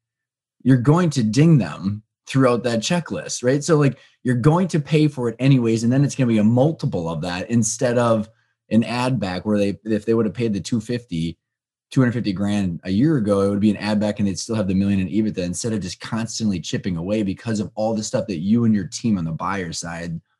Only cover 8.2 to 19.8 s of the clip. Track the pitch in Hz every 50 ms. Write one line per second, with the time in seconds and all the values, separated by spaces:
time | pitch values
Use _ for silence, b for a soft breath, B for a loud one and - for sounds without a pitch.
8.2 | 104 - _ _ _ _ _ _ _ _ 107 113 117 - 117 120 123 131 131 107
9.2 | 98 92 87 92 - 107 104 104 101 101 95 - - 110 110 104 - 113 113 113
10.2 | 110 104 - 123 117 113 101 98 87 - 127 113 - - 120 117 - - 87 80
11.2 | 82 82 82 - _ _ _ _ _ _ _ _ _ _ - 135 127 120 110 123
12.2 | 107 107 92 87 101 101 104 104 98 90 85 76 - 92 95 104 135 165 160 131
13.2 | 104 107 101 98 98 101 101 101 101 107 101 - 98 107 107 104 104 104 104 -
14.2 | 104 101 92 - - - 113 113 101 92 92 95 98 101 101 95 95 82 78 104
15.2 | 110 107 - 92 90 87 90 - - 117 107 104 85 90 - - - - 120 110
16.2 | 117 113 - - 117 104 95 87 80 - - - - 101 87 82 82 95 107 113
17.2 | 104 98 95 - - 117 110 104 101 85 - - 107 113 110 107 107 - - 117
18.2 | 98 - 95 76 85 101 110 120 117 113 110 101 90 76 - - - 117 104 90
19.2 | 82 82 80 78 85 90 98 98 90 85 78 -